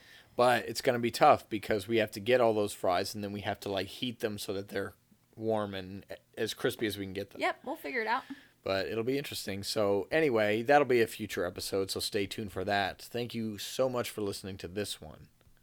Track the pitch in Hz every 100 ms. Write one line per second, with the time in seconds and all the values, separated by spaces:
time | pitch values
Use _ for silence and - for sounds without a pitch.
0 | - - - - 123 117 - 117 135 120
1 | 117 - 151 120 - 104 - 107 104 113
2 | 107 104 104 127 113 107 104 - 98 90
3 | 98 107 101 101 104 101 104 95 92 -
4 | 127 113 110 101 - 98 101 101 98 -
5 | _ _ _ - 110 107 101 98 92 98
6 | - - _ - 110 - 135 - 110 101
7 | 98 95 101 - 349 - 240 330 294 254
8 | 220 254 - 285 - _ - 95 80 110
9 | 117 139 143 110 - 98 104 117 101 101
10 | - 160 156 110 104 107 117 147 127 123
11 | 110 - 104 - 87 98 - 98 95 98
12 | - 107 98 - 104 95 95 101 92 82
13 | - 117 120 117 110 101 - - 135 123
14 | 117 - 101 - 98 98 87 98 101 -
15 | 76 62 120 _ _ _